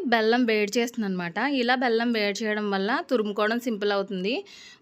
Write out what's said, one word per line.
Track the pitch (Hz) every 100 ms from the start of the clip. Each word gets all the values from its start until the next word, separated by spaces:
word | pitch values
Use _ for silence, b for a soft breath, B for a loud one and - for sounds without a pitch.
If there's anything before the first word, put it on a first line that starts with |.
| 320
బెల్లం | 226 220 240 240
వేడి | 214 202 240
చేస్తుంది | 240 233 202
అనమాట. | 180 175 170 262 277
ఇలా | 240 254
బెల్లం | 254 226 240 226
వేడి | 202 196
చేయడం | 220 214 208
వల్ల | 196 196 277 -
తురుముకోవడం | 247 214 208 208 233
సింపుల్ | 247 208 208
అవుతుంది. | 202 196 185 190 285 - B B B